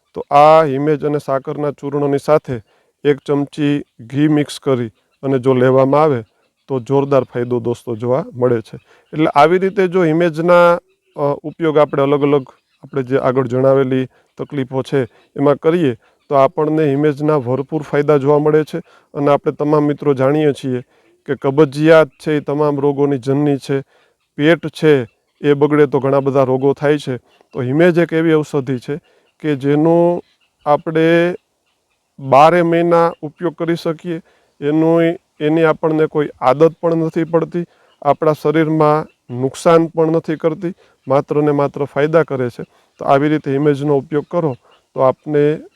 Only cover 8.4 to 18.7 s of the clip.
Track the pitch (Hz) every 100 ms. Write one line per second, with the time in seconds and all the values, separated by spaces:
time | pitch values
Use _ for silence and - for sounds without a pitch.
8.4 | 127 117 - 131 _ _ _ 151 160 147
9.4 | 156 185 190 208 185 185 165 160 175 151
10.4 | 170 175 170 175 - _ _ 151 143 143
11.4 | 156 - 160 147 147 143 139 143 143 143
12.4 | 127 _ _ _ 139 139 123 135 131 127
13.4 | 123 127 135 135 131 131 131 _ _ -
14.4 | 131 147 131 131 127 143 117 _ _ -
15.4 | 143 135 160 175 143 113 _ _ - 139
16.4 | 135 - 156 156 151 139 151 139 151 151
17.4 | 120 131 135 156 147 147 147 147 135 147
18.4 | 151 151 147